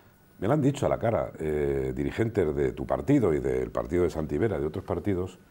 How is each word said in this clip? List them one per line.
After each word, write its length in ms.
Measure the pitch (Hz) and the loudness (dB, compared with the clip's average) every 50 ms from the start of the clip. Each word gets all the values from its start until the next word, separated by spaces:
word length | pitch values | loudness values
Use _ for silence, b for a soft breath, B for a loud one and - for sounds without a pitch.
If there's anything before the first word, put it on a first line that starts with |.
| B B B - - - - - | B B B -20 -20 -20 -12 -6
Me 80 | 87 101 | -2 0
lo 60 | 143 | 2
han 80 | 156 131 | 2 2
dicho 240 | 139 139 - - | 2 0 2 2
a 20 | 78 | 0
la 100 | 69 65 | 2 2
cara, 320 | - 117 110 85 67 57 - - | 2 0 2 0 0 -2 -6 -6
eh, 540 | 78 78 76 76 73 71 69 69 65 65 64 | -4 -2 0 0 0 0 0 0 0 -2 -2
dirigentes 600 | 64 71 69 - - 113 117 107 104 90 76 71 | -2 -2 -4 0 0 -2 0 2 0 0 2 2
de 160 | 71 71 64 60 | 0 0 0 0
tu 140 | - 65 | -4 -2
partido 480 | 55 65 65 73 - 143 147 113 90 78 | -2 -2 -2 2 2 4 4 4 4 2
y 60 | 71 | 2
del 300 | 62 67 64 64 64 57 | 2 0 0 0 -2 -2
partido 340 | - - 60 64 78 87 90 | -2 -4 -2 0 0 2 2
de 60 | 80 | 2
Santi 280 | - 80 78 76 73 73 | 0 -2 -4 -2 0 0
Vera, 200 | 98 113 98 73 | 0 0 0 0
de 80 | 69 | -2
otros 180 | 78 - 98 - | -2 -4 -6 -4
partidos, 540 | - 98 85 - 104 101 87 92 92 - - b b | -4 -4 -2 0 -2 -2 -2 -2 -6 -8 -14 b b